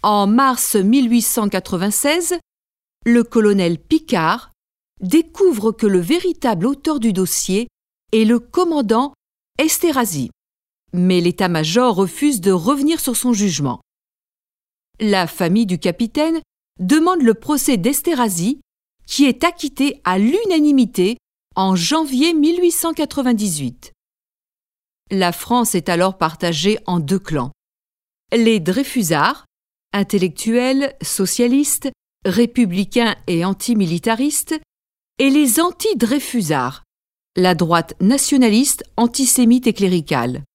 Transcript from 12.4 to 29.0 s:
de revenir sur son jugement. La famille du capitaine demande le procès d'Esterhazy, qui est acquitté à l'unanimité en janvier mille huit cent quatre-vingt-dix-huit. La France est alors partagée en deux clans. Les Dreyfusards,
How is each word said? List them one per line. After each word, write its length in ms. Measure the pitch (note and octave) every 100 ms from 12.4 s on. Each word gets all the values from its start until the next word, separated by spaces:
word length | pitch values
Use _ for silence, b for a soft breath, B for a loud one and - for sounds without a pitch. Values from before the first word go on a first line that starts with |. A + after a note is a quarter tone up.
de 120 | F#3
revenir 480 | F#3 F3 C#4+ C#4+ E4
sur 160 | - A#3
son 160 | B3
jugement. 480 | A3 G#3 C#3+ C#3+ A#2 _ _ _ _ _ _ _ _ _ _ _ _
La 260 | G#3+ G3 E3
famille 400 | - E3+ G3+ G#3+
du 120 | F3
capitaine 600 | F3+ E3+ A#3 - D#4 E4 _ _ _ -
demande 440 | F3+ D4+ E4+ F#4
le 120 | A#3+
procès 420 | G#3+ - D4 - A#3+
d'Esterhazy, 840 | F#3+ C#4+ F4 C#4+ A#3 E3+ F#3 D4 _ _ _ _ -
qui 180 | -
est 200 | C#4 A#3+
acquitté 560 | E4 E4+ C#4+ - C#4 -
à 140 | - F#3
l'unanimité 1000 | A3 F#4 A4 D#4+ D4 C#4 A3+ - F#3 A#3+ _ _ _
en 200 | - F#3+
janvier 600 | F#3 E3 D#4 D4+ B3+ E4
mille 260 | D#4+ D4 F4
huit 120 | F4
cent 200 | - E4
quatre-vingt-dix-huit. 1000 | D#4+ D4 - B3+ A3+ G#3 D3+ C3 - - _ _ _ _ _ _ _ _ _ _ _ _
La 220 | G3 F#3
France 420 | - - A#3+ A3+
est 140 | F#3 D#3+
alors 280 | E3+ F#3 F#3
partagée 600 | D#3+ D#3+ F3 D#3 F#3 G#3+ -
en 120 | F3
deux 200 | C#3+ F#3+
clans. 340 | - D3+ B2 - _ _ _ _ _ _ _
Les 280 | A#3 A3+ A3
Dreyfusards, 840 | D#3+ F#3+ C4+ B3+